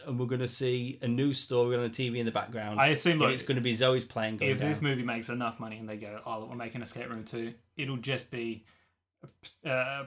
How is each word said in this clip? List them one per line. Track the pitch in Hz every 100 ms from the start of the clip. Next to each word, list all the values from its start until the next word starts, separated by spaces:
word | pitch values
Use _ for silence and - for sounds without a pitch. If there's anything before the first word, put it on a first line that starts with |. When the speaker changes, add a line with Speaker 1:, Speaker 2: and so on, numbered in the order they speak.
| -
Speaker 1:
and | 123
we're | 123
gonna | 127 123
see | - 131 127 123 135
a | 123
new | 120 143
story | 127 - 123 120 123
on |
the | 120
T | 117 127
V | 120
in | 117
the |
background? | 113 - 113 107 107
Speaker 2:
I | 139
assume, | 147 180
Speaker 1:
And | 160
Speaker 2:
look, | 135
Speaker 1:
it's | 131
gonna | - 127
be | 123
Zoe's | 113 131 131
plane | - - 110 110
going | 143
Speaker 2:
if | 127
this | - 151
Speaker 1:
down. | 143
Speaker 2:
movie | 135
makes | 123 117 113
enough | 120 120 113
money | 113 110
and | 110
they | 107
go, | 104 107 -
"Oh, | 113
look, | 110
we're | 123
making | 117 123
Escape | 113 127 123
Room | 117
two," | 110 120 113 117 _ -
it'll | 135 135
just | 117 127 -
be, | 123 117 110 - _ _ _ _ _ - - - - 160
uh, | 127 127 139